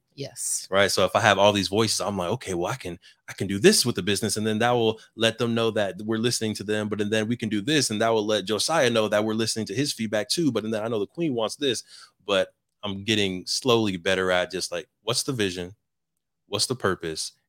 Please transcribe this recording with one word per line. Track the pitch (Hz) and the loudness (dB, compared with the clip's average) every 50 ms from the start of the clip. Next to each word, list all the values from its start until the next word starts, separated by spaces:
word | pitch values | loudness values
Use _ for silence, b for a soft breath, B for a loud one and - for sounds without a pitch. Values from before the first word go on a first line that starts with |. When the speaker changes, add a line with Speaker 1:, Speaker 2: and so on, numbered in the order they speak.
| _ _ _ | _ _ _
Speaker 1:
Yes. | - 139 120 - - - - - - - - | -14 -14 -14 -12 -10 -6 -6 -6 -6 -6 0
Speaker 2:
Right. | 92 98 101 92 | 2 4 4 4
So | - - 95 | 4 2 2
if | 90 - | 2 2
I | 104 | 4
have | 110 110 98 95 | 6 6 6 8
all | 101 104 | 6 6
these | 101 101 92 | 6 4 0
voices, | 90 98 107 113 107 - - | 0 0 0 2 2 0 -2
I'm | 90 98 101 | -2 -2 -2
like, | 95 87 85 | -2 -2 -2
"Okay, | 110 131 - - 92 | -4 -4 -4 -6 -4
well, | 85 87 101 | -4 -2 -4
I | 127 | -4
can, | - - 90 85 - b b b b b - | -6 -8 -12 -12 -12 b b b b b -20
I | |
can | - - 110 90 | -8 -8 -4 -2
do | 98 98 | -2 6
this | 123 190 214 - - | 6 6 6 6 2
with | 120 - | 0 0
the | 104 | 0
business." | 90 98 101 95 113 104 - | 0 0 0 0 0 -2 -2
And | 110 107 | -2 -2
then | 110 107 107 | -2 0 2
that | 117 123 | 2 2
will | 123 120 113 110 107 B B B B | 2 4 2 2 0 B B B B
let | 113 110 113 110 - | 0 0 0 2 0
them | 123 117 113 | -2 0 2
know | 117 113 113 | 2 0 0
that | 104 110 101 95 87 92 107 | 0 0 -2 -2 -4 -6 -4
we're | 107 113 110 | -4 -2 0
listening | 107 120 - - 113 110 104 | 0 -2 -2 0 -2 -4 -4
to | - | -4
them. | 101 104 107 107 107 107 | -4 -4 -2 -2 -2 -4
But, | 104 101 | -2 -4
and | 104 104 | -2 0
then | 110 110 107 | 0 0 0
we | 110 120 | -2 -4
can | - 120 107 | -4 -4 -4
do | 104 104 | -4 -2
this, | 98 131 156 147 135 - | -2 0 2 2 2 0
and | 110 104 | 0 0
that | 113 113 | 0 2
will | 117 110 104 | 2 0 2
let | 107 107 104 92 | 0 0 0 0
Josiah | 98 110 98 - - 160 165 139 120 | -2 -2 -2 0 0 2 2 2 4
know | 117 113 107 104 | 4 2 2 2
that | 104 104 107 | 2 2 2
we're | 110 110 | 2 0
listening | 110 113 110 - 113 107 | 0 -2 -2 -2 -4 -4
to | 101 98 | -4 -2
his | 120 147 139 | -2 -2 -4
feedback | - - 113 107 110 107 104 - | -4 -4 -4 -2 -2 -4 -2 -2
too. | - 175 170 139 | -2 0 0 0
But, | 113 - | 0 0
and | 107 107 | -2 -2
then | 110 107 107 | -4 -4 -4
I | 117 | -2
know | 120 107 | -2 -2
the | 101 - | -4 -4
queen | _ 165 170 156 127 | _ -4 -4 -2 0
wants | 117 110 101 - | -2 -2 -2 -2
this, | - 147 135 113 - B B B B B B B _ _ | -2 -2 -2 -2 -2 B B B B B B B _ _
but | 101 101 95 92 - _ _ _ _ _ _ - | 0 2 2 2 0 _ _ _ _ _ _ -8
I'm | 101 98 98 | -8 -8 -6
getting | 98 107 110 107 101 95 92 92 87 | -2 0 2 2 2 0 -2 -4 -6
slowly | - - - - 131 117 117 110 104 92 | -6 -6 -2 2 2 2 4 2 0 -2
better | 87 82 95 95 92 92 92 | -2 0 0 0 2 2 2
at | 90 90 90 87 | 2 2 0 -2
just, | 95 90 - - | -4 -6 -6 -6
like, | 87 87 80 - _ _ | -6 -8 -8 -10 _ _
what's | _ 104 123 - - | _ -4 -4 -2 -2
the | - | -4
vision? | 135 113 104 95 90 92 87 90 104 _ _ _ _ _ _ _ _ _ _ _ _ _ _ | -2 -2 -2 -2 -2 -4 -8 -10 -12 _ _ _ _ _ _ _ _ _ _ _ _ _ _
What's | _ 101 104 - | _ -4 -4 -2
the | - 131 | -2 -4
purpose? | 123 - 101 90 - - 82 80 - - - - _ _ | -2 0 -2 -2 0 -4 -8 -6 -6 -8 -10 -12 _ _